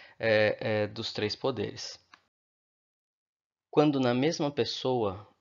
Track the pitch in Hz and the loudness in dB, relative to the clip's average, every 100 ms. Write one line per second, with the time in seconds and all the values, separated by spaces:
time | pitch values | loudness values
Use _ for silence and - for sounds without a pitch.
0 | - _ 113 107 107 - 117 107 104 110 | -20 _ 2 4 4 2 -2 0 -2 -4
1 | 110 - 107 - 135 117 107 117 - - | -8 -4 -4 -2 -4 -2 -6 -8 -14 -16
2 | _ - _ _ _ _ _ _ _ _ | _ -20 _ _ _ _ _ _ _ _
3 | _ _ _ _ _ _ _ 151 151 139 | _ _ _ _ _ _ _ 2 4 4
4 | 123 123 147 170 147 139 113 - 131 127 | 2 2 0 0 -2 -2 -4 -2 -2 0
5 | 104 95 104 _ | -2 -4 -14 _